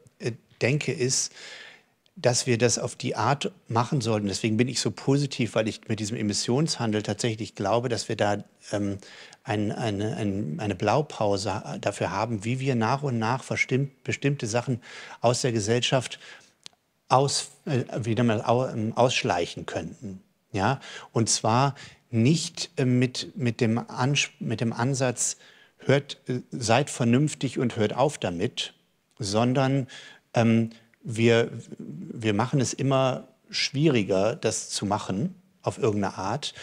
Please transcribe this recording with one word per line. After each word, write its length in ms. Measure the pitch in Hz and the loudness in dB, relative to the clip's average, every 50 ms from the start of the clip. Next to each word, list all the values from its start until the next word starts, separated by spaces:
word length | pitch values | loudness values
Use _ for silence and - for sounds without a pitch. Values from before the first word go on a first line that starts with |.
| _ - _ _ | _ -20 _ _
äh, 140 | 208 - 117 - _ _ - _ | -8 -6 -6 -8 _ _ -8 _
denke, 320 | - 110 139 151 - - 123 | 0 0 0 0 0 -4 -2
ist, 400 | - 123 127 135 - - - - - - - - - - - - - _ _ _ _ _ _ _ - | -2 -2 0 0 -2 -2 -4 -8 -14 -18 -18 -18 -18 -18 -20 -20 -20 _ _ _ _ _ _ _ 0
dass 280 | - 120 123 - - | 0 2 2 2 2
wir 100 | 135 120 | 2 2
das 220 | 110 123 117 - - | 4 4 4 2 2
auf 180 | - 123 - | -2 -6 -6
die 180 | - - 123 110 | -6 -6 -6 -2
Art 380 | - 107 117 143 143 - 202 - - _ _ | 0 2 2 2 0 -2 -6 -8 -8 _ _
machen 320 | 123 117 120 - - 143 | 0 0 0 2 0 0
sollten. 260 | 104 113 113 107 104 | 0 2 0 2 0
Deswegen 300 | 101 95 - - 110 110 | 0 -2 0 0 0 0
bin 120 | 107 120 131 | 0 0 -2
ich 120 | 120 - | -2 -2
so 100 | - 117 | -2 -4
positiv, 640 | 101 - - - 135 143 147 135 - - 123 104 - | -4 -2 0 2 2 2 2 -2 -2 -4 -4 0 0
weil 140 | 113 107 110 | 0 0 0
ich 140 | 98 - - | -2 -6 -6
mit 140 | - 113 101 | -6 -4 -4
diesem 160 | 107 98 117 | -4 -6 -4
Emissionshandel 840 | 127 107 104 101 - - - 120 135 160 165 - - 120 113 104 107 104 | -4 -2 -2 -2 -2 0 0 0 0 0 0 -2 -2 -2 0 0 -2 -2
tatsächlich 520 | - 104 - - 120 110 110 107 - - | -2 -4 -2 -2 -4 -2 -4 -8 -10 -8
glaube, 360 | - 107 98 107 120 120 127 | -4 0 2 2 2 0 0
dass 180 | 117 101 - - | -4 -4 -4 -6
wir 80 | 117 | -2
da, 260 | 101 110 104 101 104 - - _ _ - - - | 0 2 0 0 -2 -4 -12 _ _ -12 -6 -4
ähm, 240 | 104 104 101 98 98 - - - - - - - _ _ | -4 -2 -4 -4 -6 -10 -18 -20 -20 -20 -20 -20 _ _
ein, 260 | - 107 107 104 104 | -4 -2 -2 0 -2
eine, 460 | - - - 113 101 95 104 107 - | -2 -2 -4 -4 -2 -2 -2 -4 -4
ein, 420 | - 107 104 95 98 110 147 - - | -2 -2 -2 -2 -2 -4 -4 -6 -4
eine 160 | 107 104 98 | -4 -4 -4
Blaupause 800 | 90 110 104 107 139 156 - - - 110 104 101 98 101 107 92 | 0 0 2 2 2 0 -2 -4 -2 0 0 0 0 -2 -4 -4
ha-, 260 | 107 - - 80 - | -4 -6 -8 -10 -4
dafür 320 | - - 101 - 110 87 | -4 -4 -2 -2 -4 -2
haben, 320 | 87 98 107 117 120 104 95 | -2 -2 -2 -2 -2 -4 -2
wie 160 | 113 127 131 | -4 -4 -2
wir 160 | 131 139 131 | -2 -2 0
nach 280 | 117 110 110 131 139 147 | 2 2 2 0 0 -2
und 160 | 143 123 117 | -2 -2 0
nach 260 | 110 110 123 131 - | 0 0 -2 -2 -2
verstimmt-, 580 | - 117 104 - - 135 127 139 139 - _ _ | -6 -4 -2 -2 0 0 0 0 -2 -6 _ _
bestimmte 440 | - 110 - - 139 143 143 - | -6 -6 -2 0 -2 0 0 -4
Sachen 340 | 107 107 120 120 - 127 110 - - - - - - - - | -2 -2 -2 0 0 -4 -4 -4 -12 -18 -16 -16 -16 -16 2
aus 220 | - 120 123 - - | 2 2 2 4 0
der 100 | 135 113 | 0 0
Gesellschaft 640 | 113 95 107 117 123 123 - - 131 117 - - - - - - - - _ _ _ _ - _ _ _ _ _ _ _ _ | 0 2 2 2 2 2 2 2 0 0 -2 -10 -14 -16 -20 -20 -20 -20 _ _ _ _ -20 _ _ _ _ _ _ _ _
aus-, 420 | 131 131 143 139 - - - - - _ _ | 4 6 6 4 0 -2 -4 -6 -12 _ _
äh, 180 | - - 117 - - - - 110 | -2 0 0 0 -2 -4 -4 -2
wieder 220 | 120 113 107 123 | 0 2 4 4
mal 160 | 120 110 107 | 4 4 2
au-, 260 | - 123 117 123 131 | 2 2 2 2 2
ähm, 280 | - - 117 107 110 - | 0 -2 -4 -4 -2 2
ausschleichen 720 | - 117 120 117 - - 120 90 87 87 - - - 82 | 4 4 4 4 2 0 2 2 2 0 -2 -4 -10 -10
könnten. 560 | - - 95 82 85 - - - 101 95 95 - _ _ _ _ _ - | -8 -8 -6 -8 -8 -12 -12 -12 -12 -12 -12 -16 _ _ _ _ _ -4
Ja? 280 | 101 95 110 135 135 - - - - - - _ | 0 0 0 0 -2 -6 -14 -16 -18 -18 -4 _
Und 160 | 123 113 - | 0 0 2
zwar 460 | - - - 113 110 123 135 139 131 - - - - _ _ _ | 0 0 2 2 4 4 2 2 0 -4 -14 -20 -20 _ _ _
nicht, 600 | - 113 113 131 170 165 - - - - - - _ | 0 2 4 4 4 2 0 -6 -8 -10 -10 -8 _
äh, 100 | - 135 | -2 2
mit, 500 | 127 123 123 127 127 123 - - - - | 2 4 4 2 0 -2 -6 -10 -8 -8
mit 240 | 220 139 120 113 - | -4 -2 -2 0 2
dem 180 | 127 110 110 117 | 2 2 2 0
Ans-, 520 | 113 - 117 117 127 135 147 143 - - - _ | -2 -6 -4 -2 0 2 2 0 0 -2 -4 _
mit 220 | - 139 117 107 123 | -6 -6 -4 -2 -2
dem 100 | 117 113 | -4 0
Ansatz, 640 | - 120 131 139 123 135 127 120 - - - - - - - - - - _ _ | 0 0 0 0 0 0 -2 0 -2 -4 -4 -4 -8 -14 -20 -20 -20 -20 _ _
hört, 400 | _ - - 143 139 139 - - - _ - | _ 2 4 4 4 4 -2 -14 -16 _ -6
äh, 120 | 127 123 - - | -6 -6 -6 -8
seid 380 | - - 120 104 113 127 143 - | -8 -6 2 4 4 4 4 2
vernünftig 720 | - - 127 117 117 127 151 151 - - - 131 - - | -2 0 2 4 6 6 4 2 0 -2 -4 -4 -2 0
und 180 | 139 117 - | -2 -2 2
hört 160 | 117 107 104 - | 2 0 0 4
auf 240 | - 131 156 - | 2 2 2 2
damit, 560 | - - 104 87 85 104 123 - - - - - _ _ _ _ _ _ _ _ _ | -2 -4 -4 -2 -2 -2 -4 -2 -4 -8 -8 -10 _ _ _ _ _ _ _ _ _
sondern, 680 | - 95 101 107 117 123 127 139 135 131 135 139 127 - - - - - - - _ _ _ | -6 0 2 2 4 4 4 2 2 4 2 2 0 -2 -8 -18 -18 -20 -20 -20 _ _ _
ähm, 380 | 120 113 113 113 113 113 113 - - _ _ _ _ _ 160 | 4 6 6 6 6 4 2 -4 -14 _ _ _ _ _ -8
wir, 440 | 113 107 117 117 117 117 117 - - 117 - - - - | -2 2 6 6 6 6 4 2 -2 -12 -14 -14 -16 -16
wir 560 | - - - 156 - 160 - - 110 110 107 | -14 -14 -12 -12 -12 -12 -10 -4 0 0 2
machen 260 | 101 117 127 - 143 | 2 0 2 2 0
es 140 | 120 - - | 0 0 -2
immer 540 | - - 135 135 131 131 131 131 139 - - _ _ _ _ | -2 0 2 2 2 2 2 0 -2 -8 -14 _ _ _ _
schwieriger, 840 | - - - - - 135 151 165 135 117 98 95 98 92 98 110 - | -4 -4 -4 -2 0 2 2 4 4 4 2 4 2 4 4 2 0
das 360 | - - 113 101 - - - | 0 -2 -2 -2 -2 -6 -6
zu 160 | - - - | -6 -4 -2
machen 500 | 101 98 107 - - 95 95 143 190 - - _ _ _ _ _ | 0 0 -2 -2 -4 -4 -2 -2 -4 -4 -8 _ _ _ _ _
auf 160 | 113 - - | -6 -4 0
irgendeine 400 | 104 113 104 104 101 92 - - | 0 0 2 2 -2 -2 -4 -4
Art. 340 | 95 98 113 147 - - - - | -4 -4 -4 -4 -6 -8 -10 -12